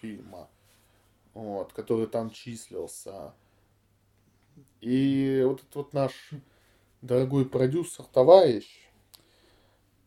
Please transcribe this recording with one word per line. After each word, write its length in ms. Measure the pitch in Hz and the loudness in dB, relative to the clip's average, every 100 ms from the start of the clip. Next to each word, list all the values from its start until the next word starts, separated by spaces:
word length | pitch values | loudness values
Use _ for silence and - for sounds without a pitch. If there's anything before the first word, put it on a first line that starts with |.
фильма, 480 | 110 104 - 92 - _ _ _ _ _ _ _ _ | -16 -16 -18 -20 -20 _ _ _ _ _ _ _ _
вот, 380 | 110 107 101 90 | -16 -10 -10 -10
который 320 | - 107 113 110 | -10 -4 -4 -2
там 240 | 117 113 | -6 -8
числился. 1040 | - - 113 - 90 80 - - 95 71 - _ _ _ _ _ _ _ _ _ _ _ - 135 _ | -12 -16 -16 -14 -14 -14 -14 -18 -16 -18 -20 _ _ _ _ _ _ _ _ _ _ _ -20 -20 _
И 640 | 113 131 139 135 135 135 131 | -4 0 0 0 0 0 0
вот 140 | 135 | -2
этот 140 | - | -10
вот 180 | 147 143 | -14 -8
наш 380 | 143 131 - - 143 - _ _ _ _ _ | -4 -4 -6 -18 -20 -20 _ _ _ _ _
дорогой 420 | 127 123 131 139 | -2 0 0 0
продюсер, 600 | 131 127 131 160 170 - - | 0 0 0 0 -6 -12 -4
товарищ, 600 | 131 135 190 165 107 - - - _ _ - _ _ _ _ _ _ _ _ | 4 10 10 8 2 -6 -20 -20 _ _ -20 _ _ _ _ _ _ _ _